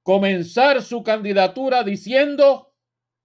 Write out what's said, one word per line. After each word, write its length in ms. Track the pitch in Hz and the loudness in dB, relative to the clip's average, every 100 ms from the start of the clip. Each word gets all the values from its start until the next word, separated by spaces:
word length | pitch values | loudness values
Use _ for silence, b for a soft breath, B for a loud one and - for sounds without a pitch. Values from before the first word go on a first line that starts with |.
comenzar 800 | - 196 196 185 170 233 277 262 | -2 0 2 -2 -4 2 2 2
su 220 | - 240 | -4 -8
candidatura 840 | 226 214 202 196 185 262 269 254 208 | -4 -4 -2 0 0 -2 -2 -2 -2
diciendo 880 | 196 208 262 294 285 277 254 _ _ _ _ _ _ | -8 -2 0 0 4 2 2 _ _ _ _ _ _